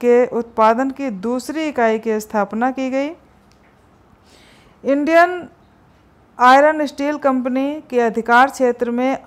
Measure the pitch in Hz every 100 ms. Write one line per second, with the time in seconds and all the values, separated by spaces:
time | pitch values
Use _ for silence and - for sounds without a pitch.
0 | 240 240 247 226 233 226 220 226 269 262
1 | 269 196 226 254 254 302 311 262 226 220
2 | 226 214 214 220 202 220 254 262 262 269
3 | 285 349 _ _ _ _ _ _ _ _
4 | _ _ _ _ _ _ _ _ 214 277
5 | 294 330 349 359 320 _ _ _ _ _
6 | _ _ _ - 247 269 302 311 285 -
7 | 285 294 277 254 254 262 277 311 - 247
8 | 233 233 226 240 269 - 247 240 240 240
9 | 262 269